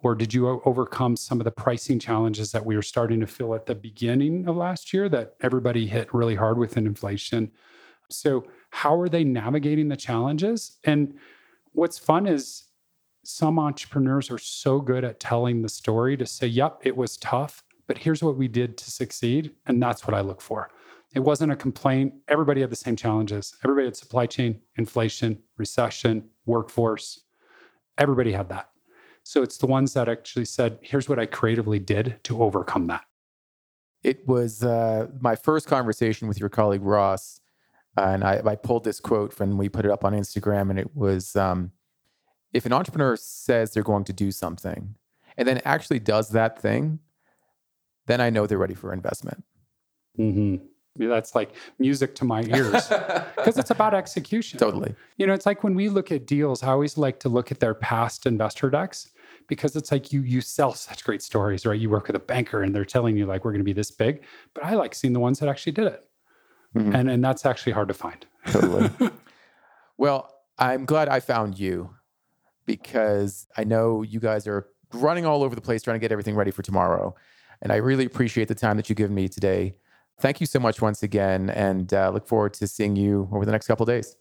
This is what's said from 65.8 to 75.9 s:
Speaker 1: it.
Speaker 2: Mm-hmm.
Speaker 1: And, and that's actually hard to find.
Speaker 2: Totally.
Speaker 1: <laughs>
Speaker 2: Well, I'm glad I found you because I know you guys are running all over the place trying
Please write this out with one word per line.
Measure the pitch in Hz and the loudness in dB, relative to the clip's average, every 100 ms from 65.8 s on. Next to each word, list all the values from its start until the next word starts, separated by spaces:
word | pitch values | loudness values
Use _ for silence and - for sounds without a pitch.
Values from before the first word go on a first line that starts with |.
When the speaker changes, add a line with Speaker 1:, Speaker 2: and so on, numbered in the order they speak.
| 214 | -2
Speaker 1:
it. | - _ _ _ _ _ _ _ 113 | -4 _ _ _ _ _ _ _ 0
Speaker 2:
Mm-hmm. | 107 | 2
Speaker 1:
And, | 127 131 | 2 2
and | 123 | 2
that's | 131 131 139 | 2 2 0
actually | 123 - | 0 -2
hard | 110 101 | -2 -2
to | |
find. | 98 - - - _ - | -4 -8 -14 -20 _ -2
Speaker 2:
Totally. | - 92 95 113 - | 2 4 4 0 2
Speaker 1:
<laughs> | 254 - _ _ _ _ _ _ _ - | -2 -2 _ _ _ _ _ _ _ -2
Speaker 2:
Well, | 139 135 - - _ - | 2 2 -2 -20 _ 0
I'm | 127 131 | 2 2
glad | 131 156 147 | 2 2 4
I | 135 | 0
found | - 120 107 95 | 0 0 0 -2
you | 95 87 87 - _ _ _ _ _ _ - | -4 -4 -6 -16 _ _ _ _ _ _ -6
because | 107 - 123 107 104 101 98 - - | -6 -2 0 2 2 0 -6 -12 -6
I | |
know | 107 113 113 110 | 0 2 2 0
you | 110 110 | -4 -4
guys | 113 107 107 | -2 -2 -2
are | 101 98 _ _ | -6 -8 _ _
running | 117 147 175 165 | -2 0 2 2
all | 147 | 2
over | 135 | 0
the | 117 | -2
place | 120 113 | -2 -2
trying | - | 0